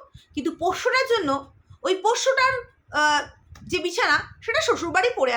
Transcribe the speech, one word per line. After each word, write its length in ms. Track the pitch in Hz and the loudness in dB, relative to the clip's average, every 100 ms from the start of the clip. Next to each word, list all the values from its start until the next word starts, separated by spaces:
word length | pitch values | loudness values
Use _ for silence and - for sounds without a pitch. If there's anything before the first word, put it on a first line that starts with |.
| - - _ | -8 -20 _
কিন্তু 160 | 294 311 330 | -6 -6 -2
পোষ্যটার 440 | 349 370 494 508 523 | -2 0 0 0 2
জন্য 180 | 453 294 277 - - - - | 0 0 -2 -6 -20 -20 -6
ওই 120 | 277 370 | -2 0
পোষ্যটার, 500 | 403 480 539 523 523 523 - _ _ 294 | 0 2 2 2 2 0 -6 _ _ 0
আহ, 220 | 302 294 285 - _ - - | 2 2 -2 -12 _ -20 -6
যে 80 | - | -4
বিছানা, 380 | 339 349 381 311 - - | -2 0 2 2 -2 -10
সেটা 160 | - 554 494 | -4 0 0
শ্বশুরবাড়ি 440 | - 330 339 480 - | 0 -2 -2 -2 0
পড়ে 160 | 262 | 0